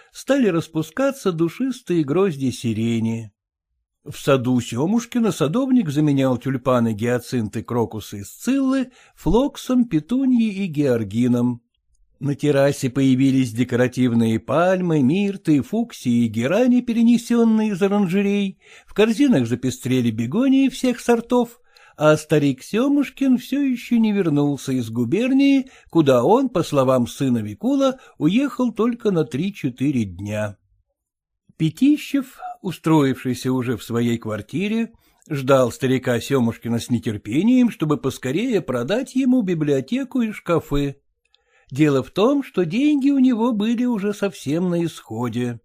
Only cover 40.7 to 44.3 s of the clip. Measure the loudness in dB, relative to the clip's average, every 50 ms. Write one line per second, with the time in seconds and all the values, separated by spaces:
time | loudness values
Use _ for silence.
40.7 | -4 -2 -2 -4 -6 -10 _ _ _ _ _ _ _ _ _ _ _ _ _ _
41.7 | 0 2 2 4 4 2 0 -2 0 0 2 2 2 0 -2 -2 -4 -2 -2 -2
42.7 | -2 0 2 2 2 2 2 2 2 4 4 2 2 2 0 0 0 0 0 0
43.7 | 0 0 -2 -2 -2 -2 -2 -4 -4 -4 -4 -6